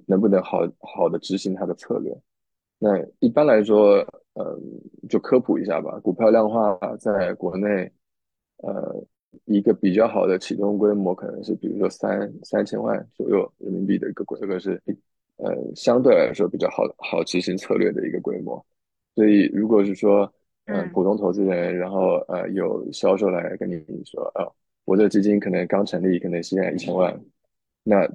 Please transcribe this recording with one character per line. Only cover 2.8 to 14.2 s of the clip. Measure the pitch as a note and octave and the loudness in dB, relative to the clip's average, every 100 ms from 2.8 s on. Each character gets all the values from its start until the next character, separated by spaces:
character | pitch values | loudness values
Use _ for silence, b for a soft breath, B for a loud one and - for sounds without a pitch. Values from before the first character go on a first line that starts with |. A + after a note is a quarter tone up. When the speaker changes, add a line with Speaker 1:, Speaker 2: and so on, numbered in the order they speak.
| G#2+ G2 - _ | 0 0 -2 _
Speaker 1:
一 | A#2+ | 0
般 | C3 D3+ | 4 4
来 | A2 | 4
说， | G#2 G#2+ G#2 G2+ - - _ | 6 6 6 6 2 -8 _
呃， | - - C#2+ - - - - - | -12 -10 -10 -14 -18 -20 -20 -4
就 | A2 | -4
科 | - B2+ | 2 2
普 | - E2+ | 2 -2
一 | |
下 | F#2+ E2 | -2 -4
吧， | D2+ - | -4 -6
股 | - | -4
票 | - A2 | 2 4
量 | A2+ G#2+ | 6 4
化 | A2+ G#2+ F#2 G2 A2 | 2 0 0 -6 -6
在 | A2+ G2+ F2+ | -2 -2 -2
国 | - F2+ F#2 | -4 -4 -2
内， | G#2 G2 F#2 - _ _ _ _ _ _ | 0 0 -4 -12 _ _ _ _ _ _
呃， | - - - - - _ _ - | -10 -8 -8 -10 -14 _ _ -14
一 | - G2+ | -2 2
个 | G#2+ | 2
比 | G2 F#2+ | 2 2
较 | F#2 A2+ | 2 2
好 | A2 F#2 | 2 0
的 | F#2 | 0
启 | - G2 | -2 -4
动 | G2+ G2+ | -2 2
规 | G#2 | 2
模 | G#2 F#2+ | 2 0
可 | F#2 G2+ | -4 -8
能 | - | -10
是 | G2+ | -8
比 | F#2+ G2+ | -6 -6
如 | G#2 | -4
说 | F#2 | -4
三， | - G#2 G2+ G#2 G#2 | -4 -4 -4 -6 -10
三 | - G#2 | -6 -4
千 | G#2 G#2+ | -2 -4
万 | A2+ G2+ A2+ | -4 -6 -8
左 | - - | -8 -2
右 | G2 - - | 0 -2 -8
人 | G2 | -8
民 | F#2 G2 | -4 -2
币 | F#2+ | -2
的 | - | -2
一 | |
个 | - | -8